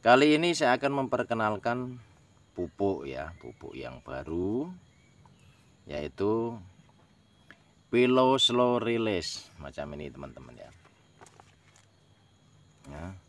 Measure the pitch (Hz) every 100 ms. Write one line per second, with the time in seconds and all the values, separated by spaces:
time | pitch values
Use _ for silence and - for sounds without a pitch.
0 | 110 127 147 151 170 160 147 127 139 139
1 | 131 131 127 113 107 104 113 120 127 123
2 | 113 _ _ _ _ - 87 _ 101 87
3 | 69 65 78 87 60 - 71 64 62 64
4 | - 65 69 82 95 117 160 185 - _
5 | _ _ - _ - _ _ _ - 73
6 | 76 - 98 113 117 117 92 - _ _
7 | _ _ _ _ _ - _ _ _ 120
8 | 123 127 131 131 - 120 123 123 110 117
9 | 110 95 80 - - - 71 71 71 73
10 | 71 67 69 - 62 60 - - - _
11 | _ _ - _ - _ _ _ _ _
12 | _ _ _ _ _ _ _ _ - 73
13 | 87 95